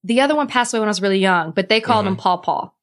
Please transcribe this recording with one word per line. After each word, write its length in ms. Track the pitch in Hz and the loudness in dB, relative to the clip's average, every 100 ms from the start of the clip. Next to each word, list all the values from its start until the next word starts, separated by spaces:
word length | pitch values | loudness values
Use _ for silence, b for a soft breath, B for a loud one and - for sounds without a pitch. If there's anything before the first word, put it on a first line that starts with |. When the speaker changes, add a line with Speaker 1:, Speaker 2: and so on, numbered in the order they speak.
Speaker 1:
the 180 | 180 233 | 0 0
other 140 | 277 302 | 2 0
one 120 | 277 | 0
passed 260 | 247 240 | -2 0
away 60 | 233 | -2
when 80 | 214 | -2
I 40 | |
was 100 | 190 | -2
really 180 | 196 196 | 0 2
young, 320 | 190 180 160 | 2 2 0
but 180 | 165 185 | -4 0
they 120 | 220 | 0
called 260 | 220 220 202 | 2 0 0
him 60 | |
Speaker 2:
Mm-hmm. 80 | 185 | -2
Speaker 1:
Paw 160 | 190 180 | -2 -2
Paw. 340 | - 147 185 _ | -2 -4 -6 _